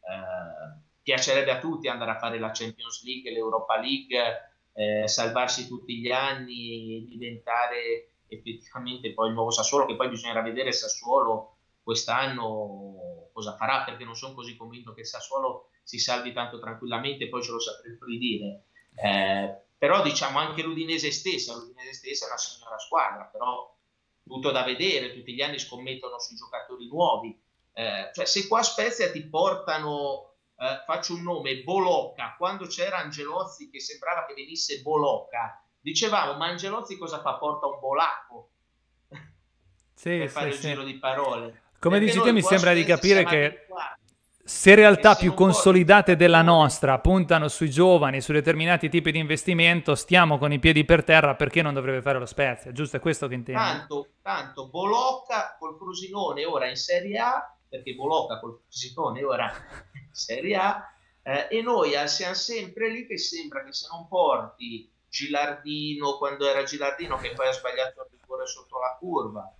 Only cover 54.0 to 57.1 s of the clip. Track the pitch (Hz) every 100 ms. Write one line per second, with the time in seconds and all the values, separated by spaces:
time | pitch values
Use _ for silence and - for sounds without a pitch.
54 | - _ 196 185 135 143 131 151 190 233
55 | 262 262 - 226 - - 160 156 185 180
56 | 185 196 180 139 160 151 127 131 - 175
57 | 190